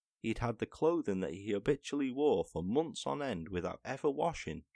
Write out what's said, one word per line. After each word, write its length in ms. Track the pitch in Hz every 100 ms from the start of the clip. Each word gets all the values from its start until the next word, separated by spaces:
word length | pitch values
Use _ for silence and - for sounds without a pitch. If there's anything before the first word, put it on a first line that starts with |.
| _ _
he'd 160 | 117 107
had 200 | 117 110
the 80 | 107
clothing 540 | - 156 170 127 95
that 140 | 85
he 180 | 87 101
habitually 580 | 101 110 139 - 143 135
wore 340 | 127 147 95
for 200 | 82 82
months 420 | 90 127 165 - 139
on 160 | 139
end 280 | 139 92 80
without 300 | 90 87 -
ever 260 | - 135 151
washing 520 | 143 165 156 - 76 -